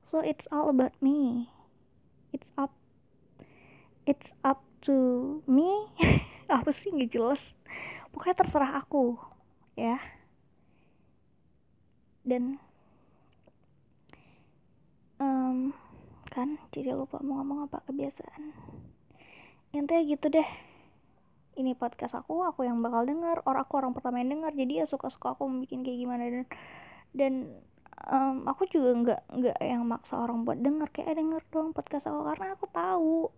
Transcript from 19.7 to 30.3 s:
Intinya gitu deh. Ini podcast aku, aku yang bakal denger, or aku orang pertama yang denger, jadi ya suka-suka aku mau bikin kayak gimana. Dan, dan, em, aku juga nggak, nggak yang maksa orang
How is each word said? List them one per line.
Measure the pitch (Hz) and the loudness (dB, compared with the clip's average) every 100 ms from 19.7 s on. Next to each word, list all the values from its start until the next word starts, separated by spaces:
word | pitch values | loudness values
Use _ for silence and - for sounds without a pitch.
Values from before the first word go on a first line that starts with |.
Intinya | 285 285 339 302 | -4 2 2 2
gitu | 294 302 | 0 4
deh. | 320 311 - - - - _ _ _ _ _ _ - | 4 2 -6 -20 -20 -20 _ _ _ _ _ _ -4
Ini | 262 247 | -4 -2
podcast | 240 - 247 233 | -6 -6 -8 -8
aku, | - 320 359 | -6 -2 -2
aku | 302 254 | -2 -2
yang | 233 | 0
bakal | 233 233 247 | 0 0 0
denger, | 302 339 330 - | 0 0 0 0
or | 262 | 0
aku | 269 285 | 0 0
orang | 262 | 0
pertama | 254 254 247 | -4 -4 -2
yang | 247 302 | -2 -2
denger, | 320 294 | -4 -2
jadi | 254 302 | -2 0
ya | 302 | -2
suka-suka | 277 - - 262 | -2 -8 -6 -6
aku | 254 277 | -4 -4
mau | 254 | -4
bikin | 262 254 254 | -6 -6 -6
kayak | 247 | -4
gimana. | 247 240 240 | -4 -4 -4
Dan, | 247 247 - - - - - _ 262 | -6 -8 -12 -18 -20 -20 -20 _ 0
dan, | 269 262 202 - - _ - - - | 2 2 -6 -14 -20 _ -20 -16 0
em, | 269 269 262 - | 2 2 0 -2
aku | - 370 | 0 2
juga | 330 254 | 4 6
nggak, | 240 233 - - | 6 4 2 -2
nggak | - 247 - - | 0 0 2 -2
yang | 247 233 | 0 0
maksa | 226 - - | -4 -4 -4
orang | 240 | -2